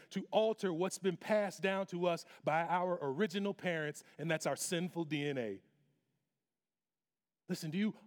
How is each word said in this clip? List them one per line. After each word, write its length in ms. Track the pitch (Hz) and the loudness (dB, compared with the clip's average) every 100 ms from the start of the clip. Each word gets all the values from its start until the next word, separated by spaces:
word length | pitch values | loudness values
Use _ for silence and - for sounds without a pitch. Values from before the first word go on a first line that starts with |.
| - | -8
to 140 | 196 - | -8 0
alter 420 | 214 220 214 190 | 4 4 2 0
what's 260 | 165 185 - | 0 -2 0
been 180 | 190 170 | -2 0
passed 440 | - 214 202 - | 2 2 2 0
down 240 | 185 196 190 | 0 0 -2
to 200 | 175 180 | 0 0
us 180 | 170 - - | 0 -4 -6
by 180 | 147 156 | 0 2
our 380 | 170 175 180 175 | 2 2 2 0
original 500 | 143 135 214 190 202 | 0 0 0 0 -2
parents, 520 | - 180 165 151 - - - | -2 -2 -2 -2 -6 -12 -6
and 140 | 156 | -2
that's 160 | 156 160 | 0 0
our 80 | |
sinful 500 | 139 - 170 180 170 | -2 0 0 -2 -4
D 240 | 156 147 147 | -2 -2 0
N 80 | 135 | -2
A. 240 | 113 98 _ _ _ _ _ _ _ _ _ _ _ _ _ _ _ _ _ _ - | -4 -6 _ _ _ _ _ _ _ _ _ _ _ _ _ _ _ _ _ _ -8
Listen, 240 | 180 160 | -6 -2
do 60 | 170 | 0
you 160 | 214 - | 0 -2